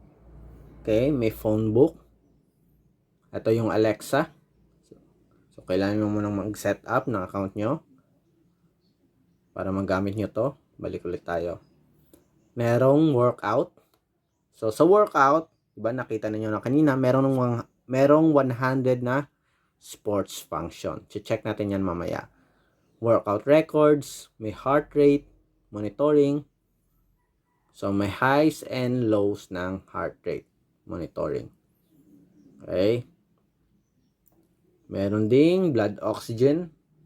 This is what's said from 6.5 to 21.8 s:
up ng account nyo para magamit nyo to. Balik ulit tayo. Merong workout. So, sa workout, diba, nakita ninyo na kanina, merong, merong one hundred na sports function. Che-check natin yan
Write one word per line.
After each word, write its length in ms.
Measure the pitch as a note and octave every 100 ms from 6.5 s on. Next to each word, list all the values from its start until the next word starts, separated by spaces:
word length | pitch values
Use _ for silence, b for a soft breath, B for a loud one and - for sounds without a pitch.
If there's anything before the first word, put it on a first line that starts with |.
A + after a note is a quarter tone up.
| G#2 G2+ G2 -
up 240 | B2 C3
ng 80 | G#2+
account 400 | F2+ G2 G2 G#2
nyo 240 | A2 D#3 _ _ _ _ _ _ _ _ _ _ _ _ _ _ _ _ _
para 240 | - F#2+ F#2+
magamit 400 | F#2+ F#2 G2+ G#2+
nyo 160 | G2
to. 160 | - C3 - _ -
Balik 240 | F2 -
ulit 240 | F2 F2 -
tayo. 320 | E2+ E2+ E2 _ _ _ _ _ _ _ _ _ B2
Merong 560 | A#2 A#2+ C3 C#3+ D#3+
workout. 640 | B2 A#2+ - G2+ A#2+ F3+ _ _ _ _ _ _ _ _ -
So, 160 | A2+
sa 160 | - D#3+
workout, 640 | G#3 G#3 D3+ C3+ D#3 D#3+ _ _ -
diba, 160 | A2
nakita 400 | B2+ A#2+ A2 G#2+
ninyo 240 | G#2+ A2 G#2+
na 80 |
kanina, 320 | A#2+ C#3+ D3+ C3
merong, 720 | B2+ C3 C3+ C3 B2 A#2 - _ -
merong 400 | B2+ C#3 D3+ D#3+
one 240 | C#3+ C3 A2+
hundred 480 | C3 C3+ B2+ B2
na 240 | B2 C3+ C#3+ _ _ _ _ _
sports 560 | - - - G2+ F#2 -
function. 640 | - D#2+ E2+ - F#2 C#2+ -
Che-check 320 | G2+ - A#2
natin 320 | A2+ G#2+ G#2
yan 80 | G2